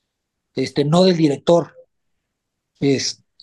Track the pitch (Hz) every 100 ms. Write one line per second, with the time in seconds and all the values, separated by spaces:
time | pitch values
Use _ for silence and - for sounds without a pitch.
0 | _ _ _ _ _ - 131 - 143 175
1 | 185 170 156 139 - 170 147 - - _
2 | _ _ _ _ _ _ _ - 139 127
3 | - - _ _